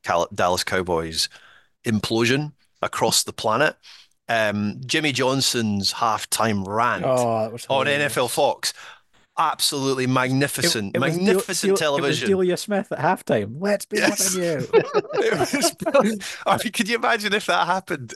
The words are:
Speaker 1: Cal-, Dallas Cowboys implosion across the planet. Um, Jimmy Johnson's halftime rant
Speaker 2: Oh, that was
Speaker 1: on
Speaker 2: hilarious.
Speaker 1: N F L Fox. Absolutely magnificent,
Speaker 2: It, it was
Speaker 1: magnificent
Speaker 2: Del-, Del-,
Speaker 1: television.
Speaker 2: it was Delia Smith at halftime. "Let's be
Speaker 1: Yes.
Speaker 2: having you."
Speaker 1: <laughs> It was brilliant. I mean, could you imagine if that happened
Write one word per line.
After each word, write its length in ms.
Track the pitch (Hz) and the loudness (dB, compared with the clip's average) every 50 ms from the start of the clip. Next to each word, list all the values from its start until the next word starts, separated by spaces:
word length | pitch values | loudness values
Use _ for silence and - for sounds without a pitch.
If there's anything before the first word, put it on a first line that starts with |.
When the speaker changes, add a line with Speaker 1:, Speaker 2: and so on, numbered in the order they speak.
| - | -4
Speaker 1:
Cal-, 240 | - 90 85 85 - 104 | 0 0 0 0 0 0
Dallas 300 | 98 98 90 90 87 - | 0 2 2 2 0 0
Cowboys 640 | - - 92 92 87 87 82 82 82 80 80 - - - - - - - - _ _ _ _ - | 0 -2 -2 0 0 0 -2 -2 -2 -4 -4 -4 -4 -6 -12 -20 -20 -20 -20 _ _ _ _ -4
implosion 680 | 120 110 104 - - 113 113 120 117 127 143 151 151 - _ _ _ _ _ - | -2 -2 -2 0 0 0 2 2 2 2 0 0 -4 -8 _ _ _ _ _ -6
across 400 | 104 - - 131 113 - - - | -4 -2 0 0 2 2 2 0
the 100 | - - | -2 -6
planet. 420 | - - 113 107 123 147 156 - _ - - - - - _ _ _ _ - | -4 -2 0 2 2 2 2 0 _ -12 -20 -20 -20 -20 _ _ _ _ -2
Um, 500 | 117 113 110 104 104 104 104 104 95 127 131 | 0 0 2 2 0 0 -2 -2 -4 -6 -6
Jimmy 260 | 123 - 160 156 151 | -2 -2 0 0 0
Johnson's 800 | 135 120 135 127 131 135 120 - - 123 113 107 101 101 98 - - | 0 2 2 2 2 2 2 0 0 0 0 0 0 0 -2 -2 -2
halftime 720 | - 123 117 107 107 - - - - 107 113 104 101 95 92 | 0 0 0 0 0 -2 -4 -2 0 2 2 2 0 -2 -2
rant 360 | 104 110 120 120 110 95 90 | -2 0 0 0 0 0 0
Speaker 2:
Oh, 360 | 135 131 127 123 117 113 110 | 0 2 2 2 2 0 0
that 100 | 110 113 | -2 -4
was 140 | 110 120 - - | -6 -8 -6 -2
Speaker 1:
on 180 | 131 135 131 143 | 0 0 2 2
Speaker 2:
hilarious. 140 | 143 143 | 0 0
Speaker 1:
N 40 | 147 | 0
F 120 | 139 117 143 | 0 0 0
L 100 | 127 117 | -2 0
Fox. 460 | - - 147 127 98 - - - - - - - - - _ _ _ _ _ _ - | 2 2 2 2 2 0 -4 -6 -6 -8 -12 -20 -20 -20 _ _ _ _ _ _ -4
Absolutely 720 | - 165 151 139 - - - 151 143 135 135 135 131 127 | -2 -2 -2 0 0 -2 -2 0 0 0 0 0 0 0
magnificent, 880 | 127 127 131 127 127 131 135 143 135 - - 127 170 - 120 104 98 - | 2 2 2 2 2 2 2 0 0 0 0 0 0 0 0 -2 -2 -2
Speaker 2:
It, 20 | - | 0
it 40 | |
was 140 | 135 147 160 175 | 0 0 0 2
Speaker 1:
magnificent 520 | 185 208 185 196 190 - 185 165 - 196 | 2 2 2 2 2 -2 -4 -2 2 2
Speaker 2:
Del-, 40 | 190 196 | 2 2
Del-, 200 | 165 151 139 143 | 2 2 2 2
Speaker 1:
television. 320 | 139 139 143 160 190 202 | 2 0 0 0 0 2
Speaker 2:
it 60 | 196 | 2
was 100 | 185 185 | 2 2
Delia 120 | 180 175 - | 2 0 -2
Smith 340 | - - 208 196 - - | -2 -2 -2 -4 -4 -4
at 80 | 165 147 | -4 -2
halftime. 560 | 139 160 185 - - - - 113 104 101 117 147 | 0 0 0 0 0 0 0 0 0 -2 -6 -6
"Let's 240 | 185 202 208 196 - | -2 -2 -2 -2 -2
be 120 | - 208 208 | -4 -2 0
Speaker 1:
Yes. 380 | - 202 - - 190 190 185 | 2 2 2 0 0 -2 -2
Speaker 2:
having 80 | 185 349 | 0 0
you." 240 | - - - - - | -2 -2 -2 -2 2
Speaker 1:
<laughs> 420 | - 453 - 523 605 440 - - 622 | 2 2 2 2 0 -2 -2 -2 -2
It 240 | 453 - 440 - - | -2 0 0 0 0
was 320 | 359 - - 285 240 330 | 0 0 0 0 0 0
brilliant. 520 | - - - 339 277 285 226 208 226 202 - - - - - | 0 -2 -2 2 4 4 4 2 0 -4 -8 -10 -12 -6 -2
I 120 | - - - - | 0 0 0 0
mean, 80 | 233 | -4
could 160 | - - 220 185 | -2 -2 -2 0
you 80 | 240 | 0
imagine 380 | 226 247 233 226 226 208 208 196 | 0 0 0 0 0 0 0 -2
if 140 | 214 - - | -2 0 0
that 180 | 175 180 175 | 0 2 2
happened 480 | 165 175 190 - - 175 147 123 110 - | 2 0 -2 -2 -4 -8 -8 -8 -8 -2